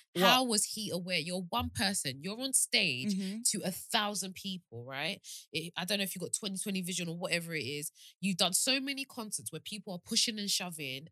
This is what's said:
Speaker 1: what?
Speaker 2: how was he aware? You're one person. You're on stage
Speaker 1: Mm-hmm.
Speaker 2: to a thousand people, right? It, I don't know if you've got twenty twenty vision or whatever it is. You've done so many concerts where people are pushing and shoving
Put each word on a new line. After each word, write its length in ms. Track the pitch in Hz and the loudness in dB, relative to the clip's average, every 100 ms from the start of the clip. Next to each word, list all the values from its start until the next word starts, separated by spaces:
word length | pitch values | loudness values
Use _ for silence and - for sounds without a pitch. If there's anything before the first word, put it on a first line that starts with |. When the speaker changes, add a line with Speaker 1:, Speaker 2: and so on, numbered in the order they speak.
| - | -2
Speaker 1:
what? 100 | 175 | 6
Speaker 2:
how 200 | 240 254 | 8 8
was 200 | 254 202 | 6 2
he 280 | - 220 208 | 2 -2 -2
aware? 260 | 175 180 175 | -2 0 0
You're 240 | 165 180 175 | 0 -2 -2
one 220 | 233 247 | -2 -2
person. 480 | - 196 202 139 135 | 0 0 2 -2 -4
You're 180 | 170 220 | -4 -4
on 140 | 269 | 2
stage 640 | 254 - 233 180 127 208 196 | 2 4 4 4 2 0 0
Speaker 1:
Mm-hmm. 260 | 190 214 240 | 0 0 0
Speaker 2:
to 140 | 196 185 | 0 -2
a 60 | |
thousand 640 | 180 - 226 208 208 190 185 | -4 0 2 2 0 -4 -6
people, 500 | 196 185 - 117 123 | -8 -8 -8 -12 -8
right? 340 | 135 160 - - - - | -4 -2 -4 -10 -14 -8
It, 220 | 160 170 165 | -6 -4 -4
I 80 | |
don't 140 | 185 202 | -2 0
know 60 | |
if 120 | 190 185 | 0 -4
you've 60 | |
got 120 | 175 | -4
twenty 260 | - 202 190 | -4 -4 -4
twenty 240 | 208 190 | -2 -2
vision 260 | 180 180 170 | -2 -2 -4
or 80 | 170 | -4
whatever 380 | 170 170 170 160 | 0 0 0 -2
it 80 | |
is. 260 | 123 147 160 - - - | -2 -4 -6 -12 -20 -2
You've 160 | 196 180 | 0 4
done 160 | 180 | 4
so 260 | - 262 269 | 4 4 2
many 240 | 269 269 | 0 -4
concerts 480 | 269 - 214 - - | -6 -8 -6 -6 -6
where 100 | 160 | -8
people 320 | - 214 208 | -8 -10 -8
are 60 | 180 - | -10 0
pushing 300 | 226 - 214 | 2 2 0
and 100 | 202 | 0
shoving 600 | - 180 156 139 131 160 | -2 -2 -6 -6 -6 -10